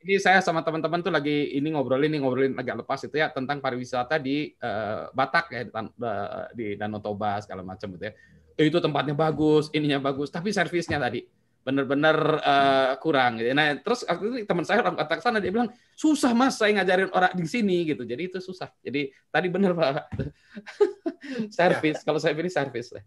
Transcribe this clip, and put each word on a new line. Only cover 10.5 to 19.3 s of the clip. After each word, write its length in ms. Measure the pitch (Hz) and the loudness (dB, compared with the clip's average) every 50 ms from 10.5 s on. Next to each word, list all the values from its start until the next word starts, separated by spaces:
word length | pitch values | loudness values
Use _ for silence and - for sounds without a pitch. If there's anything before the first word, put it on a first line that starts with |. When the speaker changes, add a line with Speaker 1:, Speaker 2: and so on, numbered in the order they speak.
| 202 | 0
Speaker 1:
servisnya 480 | 202 175 156 175 175 165 - 165 147 | 0 -2 0 0 -4 -2 -2 -2 -2
tadi 240 | 127 120 107 117 - _ _ _ _ _ _ _ _ | -2 -2 -2 -4 -8 _ _ _ _ _ _ _ _
bener-bener, 800 | 131 135 139 135 120 139 139 151 156 156 156 156 147 151 151 - | -2 0 0 0 2 0 4 4 4 4 4 4 2 2 2 2
eh, 480 | 143 143 139 139 139 135 135 135 127 135 - | 4 4 6 6 6 6 4 4 2 0 0
kurang 400 | - 160 151 135 131 123 113 113 | 0 2 4 4 4 4 2 2
gitu. 100 | 113 120 | 0 2
Nah, 220 | 131 143 156 151 147 123 | 2 4 4 2 2 0
terus 240 | - - 240 240 - | -2 -2 -2 -2 0
waktu 220 | - 175 170 185 214 247 | -2 -2 -2 -2 -4 -4
itu 100 | 254 208 | -6 -4
teman 160 | - 196 175 | -2 -2 -2
saya 220 | 160 - 185 214 240 | 0 2 2 2 2
orang 100 | - 170 | 2 0
Batak 300 | - 151 151 165 156 - | -2 -2 -2 -2 -2 0
sana, 160 | 247 226 214 | 0 0 0
dia 80 | 202 175 | -2 0
bilang, 220 | 185 226 240 233 - _ _ _ _ | 0 0 -2 -2 -4 _ _ _ _
"Susah, 400 | - - 311 311 277 - 269 233 | 0 2 2 2 4 4 2 4
Mas, 240 | 226 262 269 - - | 4 4 4 2 2
saya 160 | 220 208 214 | 2 2 4
ngajarin 320 | 202 185 180 185 185 190 185 | 4 4 4 4 4 2 2
orang 220 | - 180 180 180 - | 2 2 2 2 2
di 140 | 185 170 156 | 0 -4 -2
sini," 380 | - 240 226 202 180 175 170 156 | 0 0 2 2 2 2 2 0
gitu. 160 | 147 - 123 | -2 -4 -4
Jadi 260 | 110 120 127 165 185 | -8 -6 -6 -6 -8
itu 80 | 185 190 | -8 -10
susah. 300 | 185 190 185 - 143 135 _ _ | -10 -10 -12 -12 -12 -14 _ _
Jadi 320 | _ 123 117 143 143 139 - _ _ _ | _ -6 -4 -4 -4 -4 -8 _ _ _